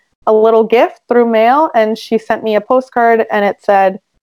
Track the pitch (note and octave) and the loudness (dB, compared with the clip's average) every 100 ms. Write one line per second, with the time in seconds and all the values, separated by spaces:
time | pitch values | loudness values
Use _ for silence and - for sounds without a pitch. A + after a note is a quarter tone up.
0 | _ _ - A3 A3 A3+ A3+ A3+ F4 - | _ _ 0 2 2 2 2 0 0 -4
1 | - A#3+ A#3 A3 A3+ C#4 D#4+ A3+ A3 A3+ | -8 -4 -2 0 2 0 0 0 -2 -4
2 | - A3+ - A3 A3 G#3 G#3 C4 C4 A#3+ | -4 -6 -4 -8 -2 -4 0 -2 -2 -2
3 | A#3 A3+ A3+ G#3+ G3+ - - G3 F#3+ G3 | 0 0 0 -2 -2 -4 -2 0 0 -2
4 | _ _ | _ _